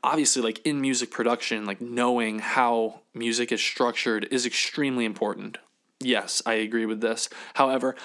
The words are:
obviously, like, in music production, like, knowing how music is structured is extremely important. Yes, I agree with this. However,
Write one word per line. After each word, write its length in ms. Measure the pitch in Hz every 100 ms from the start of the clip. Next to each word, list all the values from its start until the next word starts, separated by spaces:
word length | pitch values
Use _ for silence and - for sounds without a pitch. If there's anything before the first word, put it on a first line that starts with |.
obviously, 400 | 131 156 139 135
like, 160 | 113 110
in 180 | 160 143
music 280 | 135 123 120
production, 560 | - 120 120 - 110 104
like, 160 | 98
knowing 560 | 120 120 123 123 113 107
how 640 | - 135 123 117 113 - _
music 400 | 120 117 113 120
is 80 | 117
structured 680 | - - 123 113 - 110 101
is 160 | 131 120
extremely 580 | - - - 143 127
important. 540 | 113 98 107 120 107 - - _ _ -
Yes, 440 | 127 113 - - -
I 80 |
agree 320 | 113 107 117 110
with 160 | 110
this. 260 | 113 110 - - - -
However, 400 | 135 131 131 127